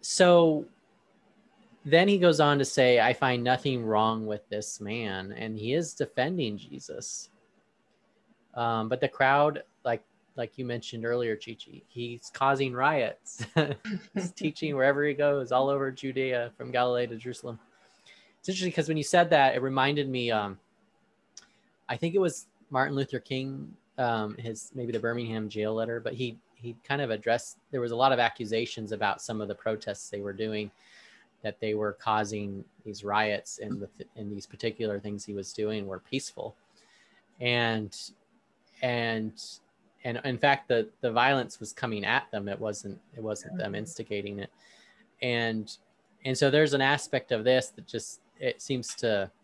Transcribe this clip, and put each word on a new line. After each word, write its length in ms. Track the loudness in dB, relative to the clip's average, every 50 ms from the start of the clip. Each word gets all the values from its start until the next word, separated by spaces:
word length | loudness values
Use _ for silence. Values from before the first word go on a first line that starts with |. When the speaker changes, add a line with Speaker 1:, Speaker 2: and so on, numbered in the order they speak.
Speaker 1:
So 640 | -6 -4 4 6 8 10 10 10 8 8 4 2 -2 -6 _ _ _ _ _ _ _ _ _ _ _ _ _ _ _ _ _ _ _ _ _ _ _
then 220 | 4 6 6 8 8
he 100 | 4 6
goes 220 | 6 6 6 8
on 200 | 6 6 6 4
to 60 | 2
say, 340 | 2 4 4 6 8 8 8
"I 140 | 6 4 4
find 300 | 2 2 2 2 2 2
nothing 420 | 2 2 2 2 -2 -2 -2 -2
wrong 400 | 2 4 4 4 4 2 0 -4
with 220 | -6 -6 -6 -8 _
this 300 | -8 -8 -6 -8 -10 -10
man," 520 | -8 -6 -6 -4 -4 -4 -6 -6 -6 -8 -10
and 240 | -8 -8 -8 -6 -6
he 160 | -4 -2 0
is 200 | 0 -2 -4 -4
defending 640 | -6 -6 -6 _ -2 0 0 0 -2 -2 -2 -4 -6
Jesus. 720 | -10 -12 -16 -16 -12 -12 -12 -12 -10 -10 -12 -12 -14 -16 _ _ _ _ _ _ _ _ _ _ _ _ _ _ _ _ _ _ _ _ _ _ _ _ -6
Um, 340 | -4 -2 0 0 0 0 -2
but 100 | -2 0
the 80 | 0 -2
crowd, 560 | 2 4 4 6 6 6 6 4 2 -2 -10 _ _ _ _
like, 200 | -2 -2 -2 _ _ _ _ _ _ _
like 220 | -8 -8 -8 _ -8
you 80 | -6
mentioned 400 | -6 -6 -6 -6 -8 -10 -6 -4
earlier, 300 | -2 0 0 0 -2 -2
Chi 180 | -4 -6 -14 -14 -16 -16
Chi, 180 | -20 -20 -20 _ _
he's 440 | _ -10 -8 -8 -10 -12 -16 -16 _
causing 400 | 0 2 2 4 4 2 -2 0
riots. 720 | 2 2 2 4 2 0 0 -2 -8 _ -20 -12 -10 -10 -2 2
<laughs> 580 | 2 2 2 0 -8 _ -8 -8 -8 -8 -6 _
He's 180 | -6 -6 -6
teaching 440 | -8 -4 -4 -4 -4 -4 -6 -4 0
wherever 300 | 2 4 4 4 4 2
he 80 | 0 0
goes, 380 | 2 2 2 2 0 -2 0
all 180 | 2 2 2 2
over 220 | 2 0 -2 -4
Judea, 600 | -6 -6 -8 -6 -2 -2 -2 0 0 -2 -2 -4 -8 _
from 140 | -12 -4
Galilee 340 | 0 2 2 2 2 0 0 -2
to 80 | -4
Jerusalem. 440 | -10 -10 -10 -10 -10 -10 -12 -12 -12 _ _ _ _ _ _ _ _ _ -20 -20 -20 _ _ _ _
It's 100 | _ -6
interesting 220 | -4 -2 -2 -2
'cause 160 | 0 0 0 0
when 100 | 0 -2
you 60 | -2
said 260 | 4 6 6 6 8
that, 260 | 8 8 8 6 6
it 60 | 2
reminded 480 | -2 0 2 2 4 4 4 2 0 -2
me, 220 | -2 -2 0 2
um, 260 | 2 2 0 0 -4 -10 _ _ _ _ _ _ _ _ _ _ _ _ _ _ _ -20 -20 _ _ _ _ _ _ _ _ -8
I 80 | -6 -2
think 180 | -2 0 2
it 40 | 4
was 280 | 2 2 0 -4 -14 _ _ _ _ _
Martin 260 | 2 2 2 2 2
Luther 240 | -2 -2 -2 -4 -8
King, 560 | -6 -4 -6 -6 -4 -6 -8 -10 -12 -14 -16 -20 _ _ _ -2
um, 380 | 0 0 0 0 -2 -4 -6 -8
his, 340 | -8 -8 -8 -10 -12 -14 -10
maybe 180 | -8 -6 -4
the 80 | -4 -2
Birmingham 480 | -2 -2 -2 -2 -4 -4 -4 -4 -6 -6
jail 240 | -4 -4 -2 -2 -2
letter, 260 | -2 -2 -4 -4 -6
but 140 | -6 -8 -6
he, 240 | -4 -6 -6 -6 -10 _ _ _
he 200 | _ -14 -14 -14 -14 _
kind 180 | -4 -2 -2
of 80 | 0 -2
addressed, 460 | -2 -2 2 2 0 0 0 -6 -18 _ _ _
there 100 | -4 -4
was 100 | -2 -2
a 40 | 0
lot 160 | 4 4 4 6
of 60 | 4
accusations 720 | 2 0 0 -2 -6 -2 -2 -2 -2 -2 -6 -8 -6 -6 -4
about 280 | -2 0 0 -2 -2
some 200 | -6 -8 -6 -6
of 60 | -4 -6
the 80 | -6
protests 540 | -6 -4 -4 -4 -4 -4 -8 -8 -8 -8 -10
they 120 | -10 -8
were 120 | -6 -8 -6
doing, 380 | -4 -4 -4 -2 -4 -4 -6 _ _ _ _ -20 -20 -20 -20 -20 -20 _ _ _ _ -8
that 160 | -8 -8 _
they 140 | -4 -2 -2
were 180 | 0 -2 -2 -4
causing 680 | _ -2 0 0 2 0 -2 -4 -6 -6 -6 -8 -10 -12 _ _ _ -14
these 180 | -14 -14 -10 -6
riots, 560 | 0 0 2 2 2 0 -2 -4 -8 -14 -12
and 200 | -8 -8 -8 -8
the 60 | -8 -12 _ _
th-, 120 | -18 _ _
and 160 | -12 -10 -10
these 140 | -10 -10 -12 -14
particular 520 | -14 -6 -4 -4 -4 -2 -4 -2 -2 -4
things 240 | -6 -6 -8 -8 -8
he 80 | -8 -8
was 180 | -8 -8 -8 -6
doing 320 | -4 -2 -2 -2 -4 -6
were 140 | -6 -10 -12
peaceful. 560 | _ _ -6 -6 -6 -6 -12 -10 -12 -12 -12 _ _ _ _ _ _ _ _ _ _ _ _ _ _ _ _ _
And, 540 | 0 0 2 2 2 2 0 -2 -4 -6 -10 -14 -16 -16 -18 _ _ _ _ _ _ _ _ _ _ _ _ -4
and, 520 | -4 -2 0 0 -2 -2 -2 -4 -4 -6 -8 -12 -16 -16 -16 -18 _ _ _ _ _ _ _ _ -6
and 160 | -6 -6 -4 -4
in 140 | -4 -4 2
fact, 320 | 4 4 4 2 2 _
the, 180 | 0 0 0 -2 _ _
the 100 | -4 0
violence 480 | 2 4 4 4 4 2 0 -4 -8 -12
was 140 | -14 -14 -8
coming 320 | -6 -6 -4 -4 -2 0
at 260 | 0 0 0 0 -2
them. 160 | -8 -6 -4 -4
It 100 | -6 -4
wasn't, 420 | -4 -6 -6 -6 -8 -12 -12 -14 _ _ -16 -10
it 40 |
wasn't 360 | -8 -8 -8 -8 -8 -10 -8 -6
them 140 | -6 -4 -4
Speaker 2:
Mm-hmm. 20 |
Speaker 1:
instigating 640 | -6 -8 -10 -10 -12 -10 -6 -6 -6 -6 -6 -8 -8
it. 100 | -10 -10 _ _ _ -20 -20 -20 -20 _ _ _ _ _ _ _
And, 540 | -4 -2 0 0 0 0 0 -2 -6 -8 -12 -20 _ _ _ _ _ _ _ _ _
and 140 | -4 0 4
so 120 | 4 4
there's 240 | 6 6 4 4 4
an 60 | 4
aspect 520 | 4 4 4 2 0 -2 -2 -2 0 _ -2
of 100 | 0 4
this 240 | 4 4 4 4 0
that 140 | _ -18 -20
just, 360 | -8 -8 -8 -8 -8 -14 -18 _ _ _ _
it 220 | -4 -4 -4 -4
seems 340 | -6 -6 -4 -4 -4 -8 -10
to 340 | -4 0 0 0 0 0 -4 _ _